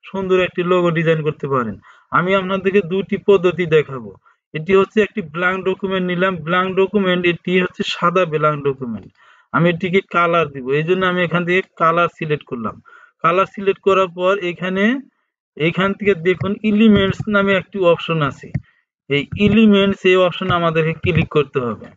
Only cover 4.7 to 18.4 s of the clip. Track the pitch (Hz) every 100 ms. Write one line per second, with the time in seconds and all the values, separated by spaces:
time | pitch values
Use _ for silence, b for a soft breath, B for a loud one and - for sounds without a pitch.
4.7 | 196 196 214 202 - 165 156 185 190 185
5.7 | 185 196 190 180 175 190 180 151 180 185
6.7 | 185 190 208 190 180 175 170 - 180 180
7.7 | - 208 - 175 180 175 151 151 147 139
8.7 | 135 127 107 - _ b b b - 170
9.7 | 170 185 190 - 175 175 170 151 139 123
10.7 | 143 156 185 190 180 175 175 175 180 185
11.7 | - 165 165 170 - 160 147 - 123 110
12.7 | 110 b b b b 165 180 190 - 196
13.7 | 190 - 190 185 170 180 202 175 170 185
14.7 | 190 208 269 - _ _ _ _ - 156
15.7 | 170 196 196 202 185 170 175 190 208 214
16.7 | 208 226 202 196 - - 202 196 196 -
17.7 | 202 175 165 - 160 143 -